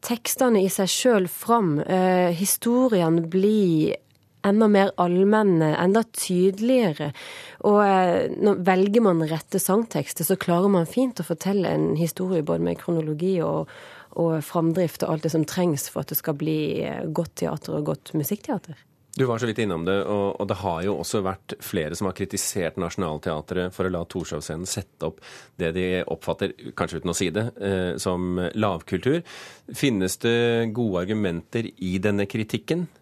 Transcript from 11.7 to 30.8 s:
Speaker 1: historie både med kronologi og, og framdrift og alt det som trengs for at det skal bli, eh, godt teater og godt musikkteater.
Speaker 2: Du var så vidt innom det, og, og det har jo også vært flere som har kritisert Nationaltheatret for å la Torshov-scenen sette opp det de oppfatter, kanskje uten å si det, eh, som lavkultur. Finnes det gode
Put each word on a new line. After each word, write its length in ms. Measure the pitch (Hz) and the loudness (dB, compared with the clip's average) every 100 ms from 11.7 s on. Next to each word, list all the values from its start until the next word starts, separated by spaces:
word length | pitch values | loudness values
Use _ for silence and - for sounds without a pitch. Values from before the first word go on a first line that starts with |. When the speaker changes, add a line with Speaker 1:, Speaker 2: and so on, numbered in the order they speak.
| 156 160 156 | 0 0 0
Speaker 1:
historie 480 | 165 - 185 180 151 | -2 -2 -2 -2 0
både 160 | 165 | -2
med 160 | 175 175 | -2 -4
kronologi 640 | - 170 156 151 180 190 | -2 -2 -2 -4 -2 0
og, 240 | 156 156 156 - - - - | -2 -4 -6 -12 -20 -20 -14
og 240 | - 165 160 147 | -2 -2 -2 -2
framdrift 560 | 175 165 165 170 - | 0 0 2 -2 -2
og 80 | - | -4
alt 160 | 160 160 | -2 -2
det 80 | |
som 100 | 160 | -2
trengs 460 | 151 - 175 143 - | -2 0 0 0 -4
for 160 | - 147 | -8 -6
at 80 | |
det 80 | - | -6
skal 160 | - 143 | -6 -4
bli, 480 | 156 156 151 156 156 | -2 -2 -2 -4 -4
eh, 160 | - 165 | -6 -6
godt 240 | 156 165 - | -4 -6 -6
teater 320 | 165 156 - | -6 -6 -6
og 160 | 156 151 | -6 -4
godt 240 | 156 - | -6 -6
musikkteater. 640 | 160 147 208 - 226 - 147 _ _ _ - | -4 -4 -6 -4 -6 -6 -20 _ _ _ -2
Speaker 2:
Du 80 | 131 | 0
var 140 | 113 | 0
så 60 | 117 | -2
vidt 100 | 107 | -2
innom 240 | 107 85 | -2 -2
det, 240 | 85 98 82 | 0 0 0
og, 320 | 104 98 - | 0 -2 -2
og 80 | 98 | -4
det 80 | 95 | -4
har 240 | 98 82 | -2 -2
jo 80 | 95 87 | -2 -4
også 180 | 85 110 | -4 -4
vært 320 | 95 95 - - | -2 -6 -10 -14
flere 320 | - 98 76 85 | -6 -4 -4 -4
som 80 | 98 | -6
har 80 | |
kritisert 600 | - 98 101 - 104 85 - | -4 -6 -4 -4 -4 -4 -4
Nationaltheatret 960 | 85 - 90 78 90 78 78 90 90 | -6 -4 -4 -4 -4 -6 -4 -4 -4
for 80 | - 92 | -4 -4
å 20 | |
la 140 | 90 85 | -4 -6
Torshov-scenen 640 | 95 80 78 - 78 90 | -8 -6 -8 -8 -10 -6
sette 340 | - - _ 80 | -8 -8 _ -8
opp 100 | 80 - - - - | -8 -20 -20 -20 -4
det 140 | 85 | -4
de 300 | 85 90 90 - | -2 -2 -2 -4
oppfatter, 460 | - - 82 98 - - - | -6 -6 -4 -4 -6 -14 -4
kanskje 220 | 87 82 | -4 -4
uten 100 | 87 | -4
å 60 | 85 | -2
si 80 | 92 | -2
det, 80 | 85 113 - | -2 -4 -4
eh, 400 | 98 95 90 - | -2 0 -2 -2
som 400 | 95 90 92 90 87 | -2 -2 -2 -2 -2
lavkultur. 640 | 107 107 85 - 92 123 160 170 - - - - | 0 -2 -2 -4 -2 0 -2 -4 -18 -20 -20 -16
Finnes 400 | 139 143 107 92 - | -2 0 2 0 0
det 480 | 117 117 120 117 113 | 0 2 2 2 0
gode 260 | 107 | -2